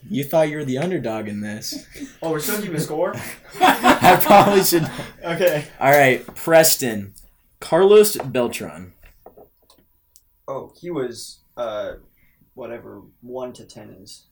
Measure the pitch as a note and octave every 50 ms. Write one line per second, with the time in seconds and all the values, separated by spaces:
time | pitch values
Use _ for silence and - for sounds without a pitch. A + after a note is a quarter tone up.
0 | - - G3+ C3+ C#3 - - E3 D#3 D3+ D3+ D3+ D3 C3 B2+ B2+ D#3 F3+ F#3+ D3+
1 | A#2+ A2+ A2 A2 G#2+ G#2+ G#2 G#2 G#2 G#2+ G#2 A2 - - - C#4+ - - - -
2 | C#4+ - - _ - E3 D#3+ D3+ D3+ - G#3 G#3 G3 F3+ E3 D#3 E3 - D3+ D#3
3 | E3+ G3 G#3 - - - - - _ - - - - - - - A#3 B3 D4+ -
4 | - - - - - - G#3+ G3+ F3 G3+ G3+ G3 F#3+ - E3+ E3+ D#3 C3 - -
5 | - - - - - F3 E3+ - F#3+ F3 D#3 D3+ D3 - - - - C3+ C#3+ D3
6 | C#3 C3 B2+ A#2 - - - - - E3 E3 E3 D#3+ D#3+ - - C3+ B2 A2 G#2
7 | G2 G2 - - _ _ _ _ _ _ _ _ - - - E3 F#3+ G3 G#3 G#3+
8 | G#3 G#3 - - - C3+ A2 B2+ A#2+ A#2 A#2 - G#2+ E2+ D2+ D#2+ F#2 F2+ _ _
9 | _ - _ _ _ - _ - - _ _ _ _ _ _ _ _ _ _ _
10 | _ _ _ _ _ _ _ _ _ - C3+ C3 - - _ _ - F3 F3 D3
11 | B2+ A#2+ A2+ G#2+ - - - _ _ _ _ - A#2+ A2+ G#2+ G#2+ G2+ F#2 E2 -
12 | _ _ _ _ _ _ _ _ _ _ _ B2+ B2+ - A#2 A#2+ A#2+ G#2+ G#2 G2+
13 | F#2+ _ _ _ _ B2 B2 B2+ B2+ B2 A#2+ - - _ - - G#2+ G#2+ G2 F#2
14 | G2 G#2+ - - _ _